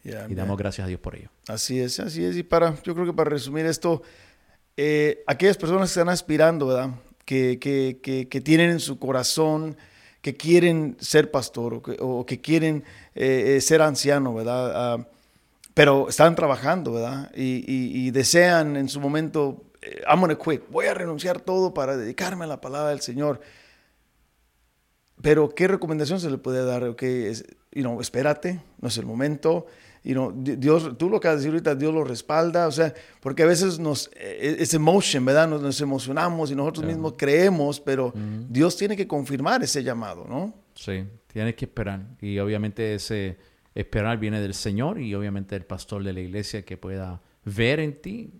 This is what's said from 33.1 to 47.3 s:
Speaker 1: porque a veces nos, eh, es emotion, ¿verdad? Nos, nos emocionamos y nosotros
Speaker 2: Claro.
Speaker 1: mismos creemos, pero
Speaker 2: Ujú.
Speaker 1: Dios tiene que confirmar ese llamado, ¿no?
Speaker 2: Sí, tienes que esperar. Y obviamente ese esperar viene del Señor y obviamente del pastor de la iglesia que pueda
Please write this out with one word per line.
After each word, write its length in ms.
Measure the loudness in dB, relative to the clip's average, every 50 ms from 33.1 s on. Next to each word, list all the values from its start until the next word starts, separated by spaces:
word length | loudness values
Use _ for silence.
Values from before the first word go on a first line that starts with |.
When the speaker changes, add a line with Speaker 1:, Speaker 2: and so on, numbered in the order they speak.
| -20 _
Speaker 1:
porque 220 | -8 -6 2 4
a 40 | 6
veces 320 | 6 6 6 2 0 0 -2
nos, 320 | -2 -2 -2 -4 -6 -10 -12
eh, 400 | -14 -14 -12 -8 -4 -2 -2 0 0
es 160 | 0 0 2
emotion, 500 | 4 4 6 6 4 4 2 0 0 2
¿verdad? 240 | 4 6 6 6 4
Nos, 140 | 2 -2
nos 180 | -2 -4 -2 -2
emocionamos 720 | -2 -2 -2 -4 -4 -4 -4 -2 -2 -2 -2 -2 -4 -4
y 40 | -2
nosotros 280 | -2 -2 -4 -4 -4
Speaker 2:
Claro. 120 | -4 -4 -4
Speaker 1:
mismos 200 | -4 -4 -6 -4
creemos, 640 | -2 0 4 4 6 6 6 4 4 0 -2 -2 -4
pero 280 | -4 -2 -2 0 -2 -4
Speaker 2:
Ujú. 100 | -4 -6 -8 -8 -8 -10 -10 -2
Speaker 1:
Dios 260 | 2 4 4 4 4
tiene 200 | 0 -2 -2 -2 -4
que 80 | -4
confirmar 560 | -4 -4 -6 -4 -4 -6 -2 0 0 0 0
ese 200 | 0 0 -2 -2
llamado, 440 | -2 -2 -4 -4 -6 -8 -10 -12 -12 -8
¿no? 240 | -8 -6 -6 -8 -10 -16 _ _ _
Speaker 2:
Sí, 300 | -14 -8 -6 -6 -6 -6 -10 -14 -20 _ _
tienes 220 | -8 -4 -4 -4 -4
que 100 | -6 -10
esperar. 380 | -10 -6 -6 -6 -6 -6 -8 -10 -14 -16 _
Y 180 | -8 -6 -4 -2
obviamente 540 | -2 -2 -2 -2 -4 -4 -4 -4 -4 -4 -4
ese 420 | -4 -6 -4 -4 -4 -4 -6 -8 _ _ _ _ _ _ _ -10
esperar 440 | -10 -8 -4 -2 -2 0 0 -2 -2
viene 220 | -2 -4 -2 -2
del 100 | -4 -4
Señor 480 | -6 -6 -4 -4 -2 -2 -2 -4 -4 -6
y 140 | -6 -6 -6
obviamente 400 | -4 -4 -4 -6 -6 -8 -8 -10
del 100 | -10 -10
pastor 400 | -10 -12 -14 -12 -10 -10 -8 -6
de 80 | -6
la 80 | -8 -8
iglesia 460 | -8 -8 -8 -8 -8 -8 -10 -10 -10
que 100 | -12 -16
pueda 460 | -14 -12 -10 -8 -8 -8 -10 -12 -14 _ _